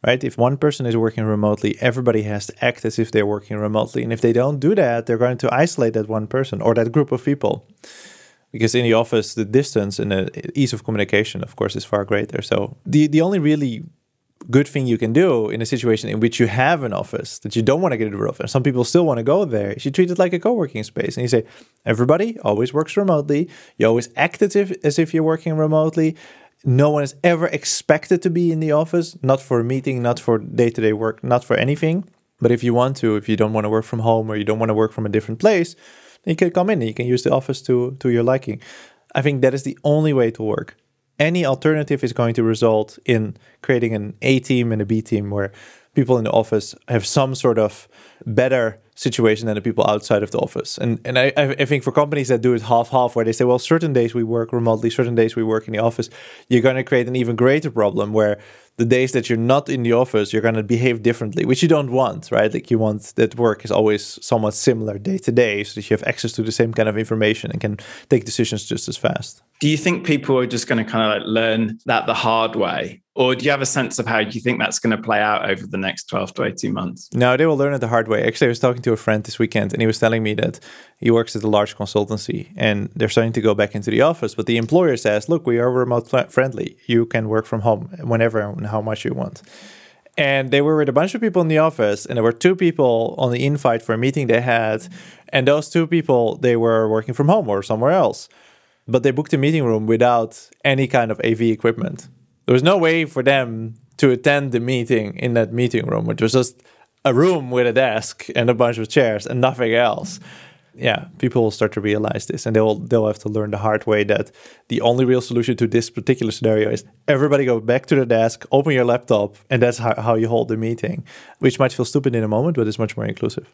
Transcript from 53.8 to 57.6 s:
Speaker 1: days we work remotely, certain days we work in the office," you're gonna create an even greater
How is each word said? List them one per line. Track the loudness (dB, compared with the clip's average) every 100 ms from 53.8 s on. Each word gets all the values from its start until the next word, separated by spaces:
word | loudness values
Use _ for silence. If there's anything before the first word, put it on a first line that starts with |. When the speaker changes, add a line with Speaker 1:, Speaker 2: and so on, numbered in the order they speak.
| 2
Speaker 1:
days | 0 0
we | -2
work | -2 -2 -2
remotely, | -2 0 2 0
certain | 0 -2 2
days | 2 0
we |
work | -2 -2 -2
in |
the | -2
office," | -2 -2 -8 -10 -20 -20 _
you're | 4
gonna | 4 2
create | 0 0 0
an | -2
even | -2 2
greater | 4 4